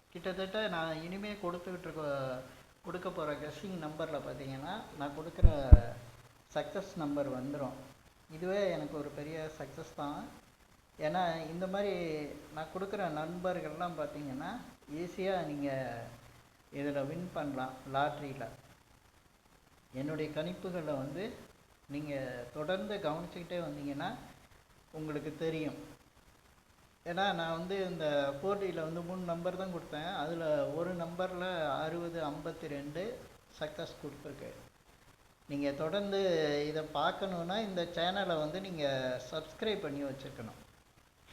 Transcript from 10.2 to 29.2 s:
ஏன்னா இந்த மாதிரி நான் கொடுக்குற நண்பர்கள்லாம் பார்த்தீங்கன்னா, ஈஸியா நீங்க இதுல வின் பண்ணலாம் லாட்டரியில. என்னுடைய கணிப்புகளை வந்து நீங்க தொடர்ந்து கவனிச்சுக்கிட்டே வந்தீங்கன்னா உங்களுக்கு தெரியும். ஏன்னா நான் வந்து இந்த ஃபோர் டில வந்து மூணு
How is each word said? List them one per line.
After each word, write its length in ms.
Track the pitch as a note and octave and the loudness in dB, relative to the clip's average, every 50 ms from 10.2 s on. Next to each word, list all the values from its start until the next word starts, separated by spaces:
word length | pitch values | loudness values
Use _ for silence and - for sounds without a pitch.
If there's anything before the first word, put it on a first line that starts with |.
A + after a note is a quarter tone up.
| A#3 - - - - - - - - - - - - - - - | -6 -8 -12 -16 -20 -20 -20 -20 -20 -20 -20 -20 -20 -18 -6 -2
ஏன்னா 500 | D#3 D#3 E3+ F#3 F3+ E3+ D#3+ E3 D#3+ D#3 | 0 2 4 4 4 4 2 0 -2 -4
இந்த 180 | E3 F3 F#3 | -2 -2 0
மாதிரி 260 | F#3 F#3+ G3+ G3+ G3+ F#3 F3 F3 D#3+ D#3 D3+ D3 C#3 - - - - D3+ | 0 2 2 2 2 2 2 0 0 0 -2 -2 -4 -6 -10 -12 -10 -8
நான் 180 | D#3 D#3+ D#3 - | -8 -6 -6 -4
கொடுக்குற 360 | F3+ G3 G3 - G3+ F#3 E3 | -4 -2 -2 0 0 0 2
நண்பர்கள்லாம் 880 | D3+ D3+ D#3 E3 F3+ F3+ F3+ F#3 F3+ E3+ D#3 D3+ D3+ E3+ F3+ F3 E3 | 0 0 -2 -2 -2 0 0 0 2 0 -2 -4 -2 -2 -2 -2 0
பார்த்தீங்கன்னா, 520 | D#3 D3 C#3+ - D3 D3 C#3 B2+ C#3 D#3 F#3 A3+ B3+ - - - - - - D3 | -2 -2 -2 -2 -4 -4 -4 -4 -4 -4 -4 -6 -6 -8 -12 -16 -18 -12 -8 -4
ஈஸியா 520 | D#3+ F3 E3+ - - F#3 G3 F#3+ F3+ D#3+ | -4 -4 -4 -2 0 0 2 2 2 2
நீங்க 540 | D3+ D3 C#3+ C#3+ C#3 C3+ C3 C3 A#2+ A#2+ A#2 A2+ A#2+ - - - - - - - - - - - - - | 0 -2 0 0 0 2 0 0 -2 -4 -4 -6 -8 -10 -14 -18 -20 -20 -20 -20 -20 -20 -20 -18 -10 -4
இதுல 340 | C#3+ C#3+ C#3+ C#3+ C#3+ C3+ | -2 0 0 2 0 0
வின் 220 | C#3+ E3 E3+ F3+ F3+ - | 0 -2 -4 -4 -4 -2
பண்ணலாம் 400 | E3 D3 C#3+ C3 C3 B2+ C3 - - - C3+ C3+ | -2 -2 0 0 -2 -2 -2 -4 -8 -6 0 2
லாட்டரியில. 500 | C3+ C#3+ D3 C#3 C#3+ D3 C#3 B2+ C3+ A#2 - - - - - - - - - - - - - - - - - - - - - - - - - - - - - B2+ | 4 4 4 2 -2 -6 -6 -6 -6 -6 -8 -10 -12 -18 -20 -20 -20 -20 -20 -20 -20 -20 -20 -20 -20 -20 -20 -20 -20 -20 -20 -20 -20 -20 -20 -20 -20 -20 -10 -6
என்னுடைய 380 | C3 C#3+ D#3 D#3+ D3+ D#3 D3 | -4 -2 -2 0 -2 -2 -2
கணிப்புகளை 520 | - D#3 D#3+ F3+ F#3 - - F#3 F3 F3 D#3 | 0 -2 -2 -2 -4 -4 -4 -4 -2 -2 0
வந்து 500 | D3+ C#3+ C3+ C3 D3 - E3+ G#3 B3 - - - - - - - - - - - - | 0 0 0 -2 -2 -4 -4 -4 -4 -6 -10 -14 -18 -20 -20 -20 -20 -20 -20 -12 -8
நீங்க 240 | C#3+ D3 D3 D3+ C#3+ C3+ C3 B2 B2 B2 A#2+ B2 - | -6 -4 -4 -2 -2 -2 -2 -2 -4 -6 -8 -8 -6
தொடர்ந்து 420 | D#3 D3+ E3 F#3 G3+ G#3 G#3 G#3 | -2 0 0 2 0 0 -2 -2
கவனிச்சுக்கிட்டே 600 | F#3+ E3 D3 D3+ E3 F3 E3+ - F3+ E3+ - F3+ F3 | 0 0 0 0 0 -4 -6 -8 -8 -6 -4 -2 -2
வந்தீங்கன்னா 560 | E3 D3 C#3+ C#3+ C#3+ C#3+ C#3 D3 E3 G3 B3 - - - - - - - - - - - - - - - - | -2 -2 -4 -4 -4 -4 -2 -2 -2 -4 -4 -6 -10 -14 -18 -20 -20 -20 -20 -20 -20 -20 -20 -20 -18 -10 -8
உங்களுக்கு 420 | D#3 D#3 D3+ D3 D3+ D3 D#3 C#3+ | -6 -4 -2 -2 -2 -2 -4 -4
தெரியும். 440 | - E3 D#3+ E3 D#3+ D#3 C#3 - - - - - - - - - - - - - - - - - - - - - - - - - - - | -2 0 0 0 0 0 -2 -4 -6 -8 -12 -16 -18 -20 -20 -20 -20 -20 -20 -20 -20 -20 -20 -20 -20 -20 -20 -20 -20 -20 -20 -20 -12 -8
ஏன்னா 280 | E3+ E3+ F#3 G3 G3+ F3+ | -4 0 2 2 4 2
நான் 180 | E3+ E3 E3 | 2 0 0
வந்து 340 | E3 E3 F3 F3+ G3 G3 F#3 F3+ | 0 -2 -2 0 0 0 0 0
இந்த 440 | E3+ D#3+ D#3 D3+ D3 C#3+ C#3 C#3 C#3 | 0 0 2 4 4 4 4 2 2
ஃபோர் 240 | C#3 F#3+ F#3+ G3+ | 0 2 2 2
டில 240 | G3+ G3 F#3 E3 E3 | 2 2 0 0 0
வந்து 200 | D#3 D#3+ E3 F3 | -2 -2 -2 -2
மூணு 240 | E3+ E3+ F#3 F#3 | -4 -4 -4 -4